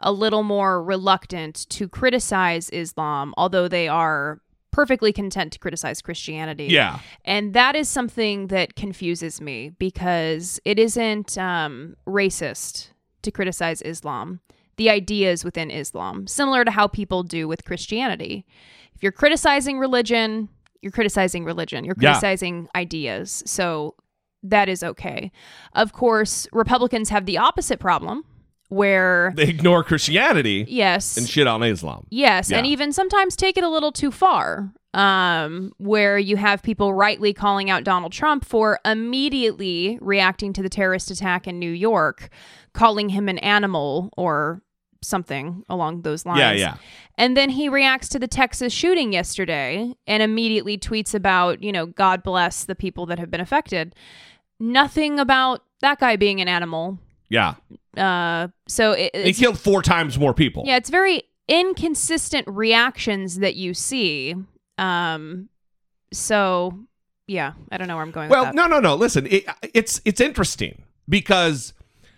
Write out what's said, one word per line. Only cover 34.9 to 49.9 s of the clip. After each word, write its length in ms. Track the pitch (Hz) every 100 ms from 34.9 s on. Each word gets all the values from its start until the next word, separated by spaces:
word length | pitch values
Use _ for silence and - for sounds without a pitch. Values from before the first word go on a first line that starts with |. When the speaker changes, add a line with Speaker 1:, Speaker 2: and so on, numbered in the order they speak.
Speaker 1:
um, 800 | - 196 190 180 170 156 170 190 -
where 400 | 196 214 202 202
you 180 | 202 202
have 260 | 208 202
people 280 | - 208 202
rightly 400 | 190 208 208 208
calling 380 | 202 202 196 196
out 140 | 190
Donald 280 | 196 185 170
Trump 320 | - 302 285
for 340 | - 226 214 208
immediately 1120 | - 220 233 262 285 269 226 - 190 170 180 233
reacting 520 | 190 196 185 185 202
to 80 | 196
the 60 | 190
terrorist 420 | - 190 185 -
attack 340 | 185 196 175 180
in 120 | 175
New 100 | 175
York, 580 | 170 214 208 151 - - - - - _
calling 380 | - 226 208 208
him 180 | 196 202
an 100 | 180
animal 720 | - 208 202 170 143 143 185 -
or 460 | 180 147 151 175 - _ _ _
something 600 | - 190 175 139 147 175 -
along 340 | 185 160 170
those 240 | 160 156 180
lines. 140 | 156
Speaker 2:
Yeah, 120 | 123
yeah. 220 | 101 90 - - - - -
Speaker 1:
And 200 | 247 254
then 140 | 277
he 180 | 262 294
reacts 400 | 277 269 262 -
to 100 | 277
the 80 | 240
Texas 460 | - 254 - 247
shooting 400 | - 339 359 247
yesterday 800 | 185 175 - 180 151 131 170 240